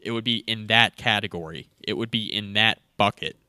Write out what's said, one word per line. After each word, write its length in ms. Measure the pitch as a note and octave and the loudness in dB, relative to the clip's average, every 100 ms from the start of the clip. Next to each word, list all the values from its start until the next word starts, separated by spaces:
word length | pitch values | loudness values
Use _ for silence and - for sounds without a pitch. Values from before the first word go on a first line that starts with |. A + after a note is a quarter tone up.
It 120 | - | -6
would 120 | A#2 | -2
be 140 | A#2 A2+ - | -2 -2 -4
in 220 | A2+ G#2+ | -6 2
that 280 | A2+ A2 - | 4 4 2
category. 720 | A#2 G#2 G2+ F2 D#2+ D#2+ - _ | -2 0 -2 -8 -10 -14 -16 _
It 120 | - | -6
would 160 | G2+ A#2 | -4 -2
be 220 | A2+ G#2 | -4 -4
in 200 | G#2 G#2 | -6 -2
that 260 | G#2 A2 - _ - | 2 2 0 _ 2
bucket. 400 | G2+ - - - | 2 0 -8 -12